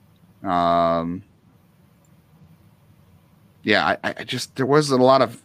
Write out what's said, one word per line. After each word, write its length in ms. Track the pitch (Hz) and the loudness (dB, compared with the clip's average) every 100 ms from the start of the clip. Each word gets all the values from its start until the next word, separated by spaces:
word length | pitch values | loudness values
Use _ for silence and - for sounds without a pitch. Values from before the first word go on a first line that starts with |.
| _ _ _ _ | _ _ _ _
Um, 800 | 98 87 85 85 85 85 85 92 - _ _ _ _ _ _ _ _ _ _ _ _ _ _ _ _ _ _ _ _ _ _ _ | -4 -2 0 0 0 -2 -4 -10 -14 _ _ _ _ _ _ _ _ _ _ _ _ _ _ _ _ _ _ _ _ _ _ _
yeah, 240 | 107 98 80 | 0 2 2
I, 220 | - 107 | -2 -6
I, 60 | - | -10
I 60 | |
just, 320 | - 127 - - | -10 -10 -10 -6
there 100 | 127 | 0
wasn't 340 | 147 147 127 | 2 2 2
a 40 | |
lot 180 | 127 131 | 4 4
of, 180 | 117 120 | 2 -4